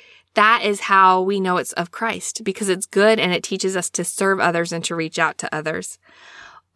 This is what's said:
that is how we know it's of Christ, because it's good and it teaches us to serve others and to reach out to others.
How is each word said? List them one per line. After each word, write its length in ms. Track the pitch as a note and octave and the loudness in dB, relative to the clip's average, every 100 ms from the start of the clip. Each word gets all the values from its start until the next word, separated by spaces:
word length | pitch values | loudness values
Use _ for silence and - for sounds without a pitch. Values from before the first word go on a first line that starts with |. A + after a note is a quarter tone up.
| _ _ _ | _ _ _
that 280 | - G#3+ A#3 | 2 4 4
is 180 | G#3 G3+ | 0 -4
how 420 | - G3 F#3 F#3 | 2 6 6 6
we 180 | F#3+ G3+ | 2 0
know 160 | F#3 F3+ | 0 0
it's 160 | - | -2
of 180 | - E3+ | -6 -6
Christ, 540 | - A3+ F#3 - - | -6 -6 -6 -8 -8
because 240 | G#3+ F#3 G3+ | -8 -4 -4
it's 180 | F#3 - | -4 -2
good 320 | G3 G#3+ A3 | 2 4 4
and 140 | F3+ | 2
it 100 | F3 | -2
teaches 340 | - F#3+ F#3+ F#3 | -2 -4 -2 -4
us 140 | - | -4
to 140 | D#3+ | -4
serve 360 | E3+ - G3 F#3+ | -4 -2 0 2
others 320 | F3 E3+ E3+ | 2 0 -2
and 120 | E3+ | -6
to 100 | E3+ | -6
reach 240 | E3+ D#3+ - | -6 -4 -2
out 200 | D#3 - | -2 -4
to 160 | - | -8
others. 440 | D#3 D#3 F3 - - _ _ - - - - _ | -6 -6 -6 -10 -16 _ _ -20 -20 -20 -20 _